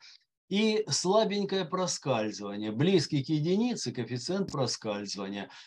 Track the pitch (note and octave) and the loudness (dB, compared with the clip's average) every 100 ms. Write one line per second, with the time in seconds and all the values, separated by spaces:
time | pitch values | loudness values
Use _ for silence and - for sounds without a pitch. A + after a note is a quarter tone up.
0 | - - _ _ _ G3 A3 G#3+ G#3+ C3 | -12 -20 _ _ _ 2 2 2 0 0
1 | F3 G#3 A3 G3+ G3+ F#3+ E3+ F3+ F3+ - | 4 4 4 2 0 -2 0 -2 -2 -2
2 | D3 A#2 G#2+ F#2+ G2+ G#2 G#2+ A2 E3 F#3+ | 0 0 0 -4 -6 -4 -4 2 4 4
3 | - D3 C3 D3+ D#3 F#3+ A#3+ A3+ B2 A#2 | 4 0 0 0 2 2 0 -2 -4 -6
4 | A#2+ B2 A#2+ F#3+ F#3 D3 B2 - A2 G2+ | -4 -4 -2 -2 -2 -2 -2 -2 -4 -6
5 | G2+ F#2+ G2 G2+ F#2 - | -6 -6 -6 -6 -10 -14